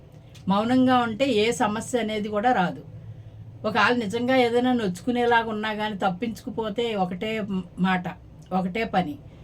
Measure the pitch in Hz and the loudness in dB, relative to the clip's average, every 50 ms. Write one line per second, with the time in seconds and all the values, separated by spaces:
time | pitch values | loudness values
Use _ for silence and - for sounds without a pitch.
0 | - - - - - - - - - 190 190 208 220 233 254 254 254 254 254 247 | -20 -20 -20 -20 -20 -20 -20 -6 -2 0 0 2 2 4 4 4 6 6 6 4
1 | 240 226 220 208 269 285 226 208 214 233 233 247 240 208 208 226 - - 254 233 | 4 2 0 0 0 2 4 4 2 2 2 2 0 0 0 -2 -4 -2 -2 0
2 | 220 214 214 214 208 214 208 208 220 254 247 196 180 156 135 - - - - - | 0 0 -2 -4 -4 -2 -2 0 2 2 4 4 2 0 -2 -6 -12 -16 -16 -16
3 | - - - - - - - - - - - - - 214 233 220 202 226 247 247 | -16 -16 -16 -16 -18 -18 -18 -18 -18 -18 -10 -6 -4 -2 2 4 4 4 4 2
4 | 220 190 226 233 247 247 262 262 247 233 233 247 254 254 247 233 202 185 175 - | 0 -2 -2 -2 0 2 4 4 4 4 4 2 4 4 2 2 0 -2 -4 -4
5 | - 254 240 247 240 240 240 226 220 226 214 208 214 220 214 214 214 220 214 180 | -2 -2 0 2 4 4 4 4 2 0 -2 -4 -4 -4 -4 -2 -4 -4 -2 -2
6 | 214 190 180 180 240 233 202 - - - 208 226 220 214 202 240 240 233 214 196 | -2 -2 -2 -2 -4 -6 -6 -8 -10 -10 -6 -6 -4 -4 -2 -2 -2 -2 0 -2
7 | 185 175 185 175 220 220 220 220 202 208 190 185 180 - - - 180 190 185 180 | -2 -2 -4 -4 -4 -4 -4 -4 -4 -4 -4 -4 -6 -6 -4 -2 0 0 0 0
8 | 180 165 - - - - - - - - 180 190 180 185 180 220 226 - - 185 | -2 -6 -10 -12 -16 -20 -20 -20 -10 -4 -2 -2 -2 -2 -2 -4 -4 -2 0 0
9 | 160 147 143 - - - - - | 0 -2 -4 -12 -14 -18 -20 -20